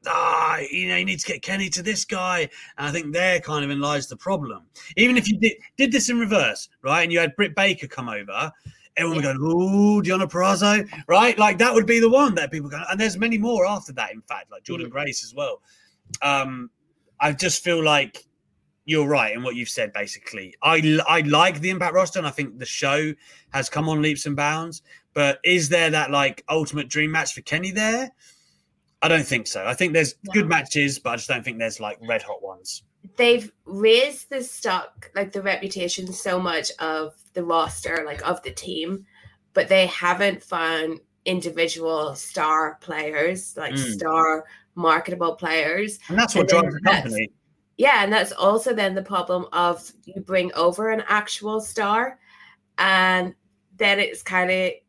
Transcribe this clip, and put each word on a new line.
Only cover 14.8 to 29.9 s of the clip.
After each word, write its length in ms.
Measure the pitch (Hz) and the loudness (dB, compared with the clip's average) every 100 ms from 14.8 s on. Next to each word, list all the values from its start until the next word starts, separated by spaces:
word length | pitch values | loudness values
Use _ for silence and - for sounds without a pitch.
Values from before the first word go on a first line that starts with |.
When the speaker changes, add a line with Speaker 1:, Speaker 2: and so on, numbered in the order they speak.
| - | -6
Speaker 2:
Mm-hmm. 60 | |
Speaker 1:
Grace 300 | 135 143 120 | -6 -6 -6
as 120 | - 135 | -10 -6
well. 260 | 139 127 _ _ _ _ _ - | -6 -6 _ _ _ _ _ -4
Um, 480 | 143 139 135 127 120 _ _ _ _ _ | 0 0 0 -8 -14 _ _ _ _ _
I 120 | 151 | 0
just 320 | 139 185 - | 0 -2 -2
feel 180 | 180 170 | 0 2
like 420 | 156 147 139 - _ _ _ _ _ _ - | 4 4 2 -10 _ _ _ _ _ _ -2
you're 220 | 156 143 | 0 2
right 260 | 143 110 110 | 2 0 -2
in 60 | |
what 140 | 127 120 | -6 -6
you've 140 | 117 | -6
said, 240 | - 107 | -4 -4
basically. 600 | 104 104 - - 107 95 - | -4 -8 -10 -14 -14 -16 -2
I 180 | 147 160 | 2 4
l-, 260 | 156 156 151 | 4 2 2
I 140 | 165 | 0
like 380 | 147 147 185 151 | 4 4 4 2
the 80 | 180 | -4
Impact 220 | 185 175 175 | -2 2 2
roster, 240 | 180 190 | 2 -2
and 80 | 156 | -6
I 40 | |
think 280 | 143 143 - | -6 -8 -8
the 60 | 123 | -10
show 480 | - 139 147 156 151 _ - _ | -4 0 0 -2 -8 _ -20 _
has 160 | 139 131 | -6 -2
come 180 | 151 156 | -2 0
on 120 | 156 | 2
leaps 240 | 151 143 151 | 0 -2 -6
and 80 | 143 | -2
bounds, 480 | 147 156 165 160 _ - _ 147 | -2 -2 -6 -14 _ -20 _ 0
but 240 | 139 139 | 0 2
is 260 | 175 180 147 | 2 2 4
there 200 | 170 165 | 2 2
that, 220 | 156 139 | 2 0
like, 320 | 143 139 - - | 2 0 -2 -4
ultimate 380 | 156 147 147 127 | -2 -2 -6 -4
dream 220 | 151 156 | -2 0
match 220 | 160 143 | 0 -4
for 80 | - | -8
Kenny 300 | - 156 190 | -6 -4 -4
there? 400 | 190 214 233 262 _ - _ _ _ _ _ _ _ | -2 -2 -2 -4 _ -20 _ _ _ _ _ _ _
I 60 | 160 | 2
don't 180 | 165 135 | 2 2
think 220 | 123 107 | -4 -4
so. 180 | 104 98 | -6 -4
I 80 | |
think 200 | 127 185 | -2 2